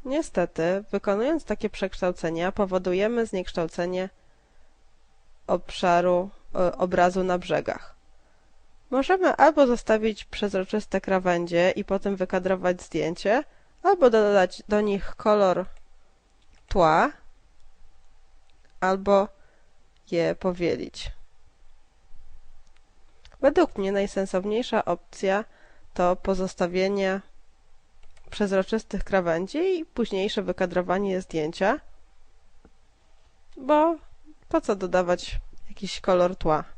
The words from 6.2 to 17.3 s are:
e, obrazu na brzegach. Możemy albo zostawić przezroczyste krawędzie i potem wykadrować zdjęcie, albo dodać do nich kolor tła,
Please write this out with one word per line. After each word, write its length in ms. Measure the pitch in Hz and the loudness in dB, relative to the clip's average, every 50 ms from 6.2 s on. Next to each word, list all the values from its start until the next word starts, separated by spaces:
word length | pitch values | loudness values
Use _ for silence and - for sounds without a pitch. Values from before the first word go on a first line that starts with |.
| 180 196 - - _ - - | 0 -2 -8 -16 _ -8 -2
e, 220 | - 185 175 - | 0 0 0 0
obrazu 480 | - 185 180 180 180 180 180 180 190 185 | 0 -2 0 2 4 4 4 4 0 0
na 140 | 185 180 180 | 0 -2 -2
brzegach. 560 | 180 - 165 147 143 - - - - - - _ _ _ - - _ _ _ _ _ _ - - - - - - _ _ | -2 -2 -2 -2 -2 -4 -8 -8 -10 -16 -20 _ _ _ -20 -20 _ _ _ _ _ _ -20 -20 -20 -20 -20 -20 _ _
Możemy 460 | - 254 269 - 359 381 370 311 - | -2 -2 2 2 2 4 4 2 4
albo 300 | - 240 302 320 302 285 | 6 6 6 8 6 4
zostawić 580 | 247 240 220 - - 220 220 214 220 214 - - | 4 4 0 2 0 0 2 2 -2 -4 -4 -12
przezroczyste 760 | - - - - 202 196 190 185 - - 214 208 - - 196 | -14 -8 -4 -4 -2 -2 -2 -4 -2 -4 -4 -4 -2 -4 -4
krawędzie 720 | - - 196 190 180 185 175 170 175 170 170 170 175 185 | 0 0 0 0 2 2 0 0 0 0 2 4 4 4
i 140 | - - 202 | 2 0 -2
potem 320 | - 196 196 - 202 196 | -2 -4 -2 -2 -2 -2
wykadrować 680 | 190 185 185 - 190 180 185 190 185 185 180 180 180 - | -2 -4 -2 -2 -2 0 0 -2 0 2 0 0 0 -4
zdjęcie, 640 | - - 165 151 156 175 - - 202 214 269 311 - _ - _ _ _ _ - | -6 -4 -2 -2 -2 -4 -2 0 0 0 0 0 -4 _ -20 _ _ _ _ 2
albo 280 | 349 403 370 320 247 | 2 4 6 6 6
dodać 520 | 220 220 214 208 202 202 180 185 - - - - | 6 6 4 6 6 6 4 4 0 -8 -6 -2
do 120 | 208 208 | 0 0
nich 360 | 208 208 202 202 - - - | 2 2 0 0 -2 -4 -6
kolor 500 | - - 220 214 214 202 185 180 165 185 - - - - - - - - _ _ _ _ _ _ _ _ - - - _ _ | -2 2 4 4 6 6 4 4 2 -2 -6 -10 -14 -18 -20 -20 -20 -20 _ _ _ _ _ _ _ _ -20 -20 -20 _ _
tła, 440 | - 202 175 156 156 170 214 294 294 - - - | 2 4 6 6 6 6 4 2 0 -8 -20 -20